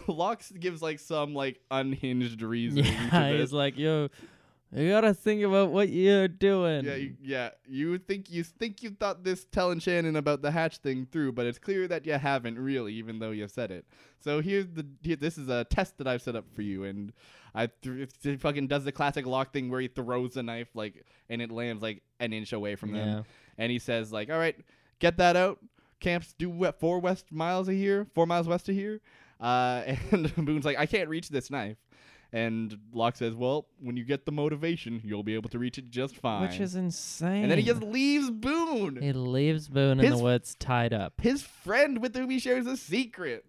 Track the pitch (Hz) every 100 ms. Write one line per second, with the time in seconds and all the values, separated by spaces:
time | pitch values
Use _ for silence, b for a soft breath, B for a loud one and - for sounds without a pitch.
0 | - 160 185 220 - 190 180 160 160 151
1 | - 156 147 143 135 127 - 135 135 131
2 | 131 123 120 113 113 117 117 143 139 -
3 | 120 175 143 147 143 143 143 139 156 156
4 | 143 B B B B B _ 127 165 208
5 | 220 202 214 214 202 190 190 180 202 175
6 | 190 202 190 180 196 190 170 151 143 139
7 | 139 127 135 131 120 - 131 131 160 180
8 | 185 196 190 170 165 - 233 202 226 202
9 | 202 185 185 185 - 208 180 170 185 175
10 | 165 156 147 143 143 165 160 - 139 131
11 | 127 160 139 120 120 120 - 196 185 165
12 | 151 143 143 135 120 117 135 135 107 110
13 | 113 110 110 107 104 - 110 92 - b
14 | b _ 147 151 165 196 185 160 147 139
15 | 156 156 165 160 131 123 117 - 185 -
16 | 131 123 - 113 - - 104 95 98 101
17 | 101 b b b b 110 117 - 131 127
18 | 131 - 143 139 156 147 135 143 139 135
19 | 143 143 127 131 131 143 127 127 123 -
20 | 120 123 127 131 117 117 120 113 107 -
21 | _ b - 117 120 113 120 110 110 101
22 | _ - 120 110 104 110 104 101 107 107
23 | 107 107 107 b b - 117 123 - 117
24 | 107 107 107 160 165 - - b b _
25 | 170 170 180 175 185 - - _ b _
26 | 180 175 165 - 175 170 180 - 165 180
27 | 180 185 - 156 165 185 190 196 196 196
28 | 208 - 170 175 165 175 - 196 202 214
29 | b b b - 117 123 123 123 131 131
30 | - 196 156 175 151 151 147 135 151 214
31 | 160 160 - 139 - 139 104 107 _ b
32 | b b b 113 113 113 110 104 107 117
33 | 117 - 117 113 123 147 - _ 123 123
34 | 120 143 - 147 151 147 165 170 113 117
35 | 110 104 104 110 110 120 123 139 127 120
36 | 135 - 123 110 185 180 190 185 180 170
37 | - - 170 202 214 170 220 233 214 247
38 | 277 285 262 220 240 320 330 262 190 127
39 | 143 131 127 127 147 156 151 139 139 131
40 | - 120 123 123 - - - 123 117 113
41 | 85 - 233 277 - - 170 233 294 240
42 | 240 254 254 262 254 254 240 262 - 196
43 | 240 185 160 113